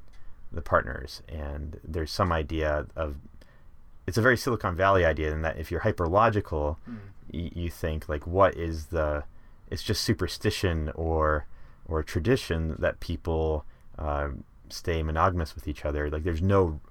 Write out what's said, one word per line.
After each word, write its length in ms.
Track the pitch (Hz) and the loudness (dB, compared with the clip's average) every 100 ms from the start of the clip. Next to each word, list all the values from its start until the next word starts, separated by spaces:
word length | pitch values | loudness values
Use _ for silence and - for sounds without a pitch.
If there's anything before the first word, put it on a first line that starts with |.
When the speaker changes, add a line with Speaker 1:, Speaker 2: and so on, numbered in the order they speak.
| - - - - - | -12 -10 -10 -10 -8
Speaker 1:
the 100 | 82 | -8
partners. 600 | - 87 - - - - - | 2 2 2 -4 -8 -12 -10
And 500 | 80 73 71 73 73 | -8 -6 -6 -8 -10
there's 260 | - 82 78 | -6 -4 -2
some 220 | - 95 | 0 2
idea 540 | 82 76 80 76 76 - - | 2 0 0 0 0 -2 -4
of, 200 | 78 69 - - - - - - - - - | -4 -6 -12 -18 -20 -20 -20 -20 -20 -10 -2
it's 120 | 95 | 4
a 40 | |
very 140 | 117 117 | 6 6
Silicon 400 | - 113 98 85 | 4 0 0 4
Valley 280 | 95 98 | 6 6
idea 280 | 82 78 76 | 6 4 0
in 100 | 78 | 0
that 160 | 80 - | -2 -4
if 120 | 80 | -4
you're 100 | 82 | -2
hyperlogical, 960 | 107 98 85 95 113 104 - 78 73 78 | 0 0 2 4 4 4 0 0 0 -2
Speaker 2:
Hmm. 120 | - 113 - - - | -8 -12 -12 -16 -10
Speaker 1:
y-, 180 | - 87 | -6 -6
you 160 | - 85 | -4 -6
think, 380 | - 82 78 - | -2 -2 -2 -4
like, 180 | 76 85 | -4 0
what 300 | 90 95 78 | 6 6 4
is 300 | 82 80 76 | -2 -4 -4
the, 380 | 82 76 73 71 - - - - | 0 0 0 -4 -12 -20 -20 -8
it's 120 | 92 | -6
just 200 | - 104 | -2 0
superstition 880 | - 113 87 - 107 - 95 82 76 | 2 0 0 -2 -2 0 2 0 -2
or, 520 | - 82 80 78 76 - - - - - | -2 0 2 4 2 -2 -10 -14 -16 -4
or 160 | 78 | -2
tradition 760 | 78 - 80 135 - 82 80 71 | -2 0 2 2 2 -2 -2 0
that 220 | 80 - | 0 -2
people, 640 | - 85 - 80 80 78 - - - - | -4 -4 -2 0 2 0 -4 -12 -16 -8
uh, 300 | 78 73 73 69 - - - | -2 -2 -2 -6 -12 -20 -16
stay 340 | - - 82 | -8 -2 0
monogamous 520 | 78 78 92 87 82 | 0 4 4 2 -2
with 140 | - - | -4 -8
each 160 | 73 | -4
other. 260 | 76 73 73 | -2 -2 -2
Like, 140 | 76 | -2
there's 180 | 85 80 | -2 2
no 380 | 95 98 90 78 - | 4 6 4 0 -8